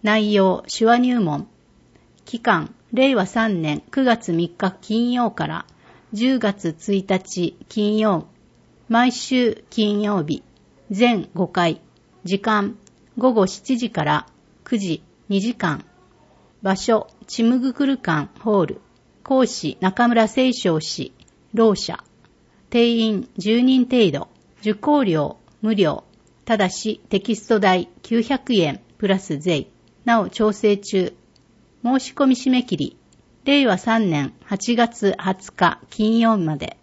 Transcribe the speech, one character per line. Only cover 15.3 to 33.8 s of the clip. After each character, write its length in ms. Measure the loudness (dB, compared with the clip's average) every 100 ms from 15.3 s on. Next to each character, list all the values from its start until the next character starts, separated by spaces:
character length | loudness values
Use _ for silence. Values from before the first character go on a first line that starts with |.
二 100 | -4
時 140 | -2
間。 320 | -4 -4 -4 -10 _ _ _ _ _ _ _
場 160 | -4 -4
所、 320 | 0 0 0 _ -14
チ 160 | -2
ム 160 | 0 2
グ 120 | -2
ク 140 | -2 -2
ル 100 | 0
カ 240 | -2 -2
ン 100 | -4 -8
ホ 200 | 0 0
ー 60 | 0
ル。 140 | -4 _ _ _ _
講 240 | -2 2 2
師、 320 | -2 -8 -4
中 260 | -4 0 2
村 220 | 2 2
清 240 | 2 0
正 260 | 0 0 -2
氏、 340 | -4 -10 -12 _ _ _ _
ろ 160 | 2 2
う 60 | 2
者。 280 | -4 -12 -16 _ _ _ _ _ _
定 260 | 2 2
員、 320 | 2 0 -2 -6 -8
十 240 | 0 2
人 240 | 4 4 2
程 240 | 4 2
度。 180 | 0 -10 _ _ _
受 140 | -4
講 300 | -2 0 2
料、 340 | 2 0 -2 -6 _ _
無 120 | -4
料。 300 | 0 0 0 -10 _ _ _
た 140 | -4 0
だ 100 | 0
し、 320 | -2 -8 -8 _
テ 120 | -4
キ 140 | -2 -6
ス 100 | 0
ト 120 | 2
代 300 | 4 2 -2 -14
九 180 | -4 -2
百 320 | 0 -4 0
円、 280 | 0 0 -4 _ _
プ 100 | -2
ラ 100 | -2
ス 200 | -2 -6
税。 300 | -2 -2 -4 _ _ _
な 160 | 0 0
お、 80 | 0
調 240 | 0 0
整 240 | 2 0 0
中。 400 | 0 -2 -2 -6 _ _ _ _ _ _
申 140 | -2 -2
し 140 | -2
込 140 | 0 2
み 100 | 2
締 160 | 2
め 100 | 0
切 140 | 0 -4
り、 200 | -6 _ _ _ _ _
令 220 | 0 2 4
和 100 |
三 320 | 0